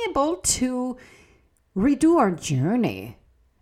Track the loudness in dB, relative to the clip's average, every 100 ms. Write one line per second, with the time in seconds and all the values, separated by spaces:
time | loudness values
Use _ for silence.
0 | -2 0 0 -2 -4 -2 -2 -2 -6 -8
1 | -16 -20 _ _ _ _ _ -2 0 4
2 | 4 4 2 0 -2 0 0 0 -2 -4
3 | -12 -18 _ _ _ _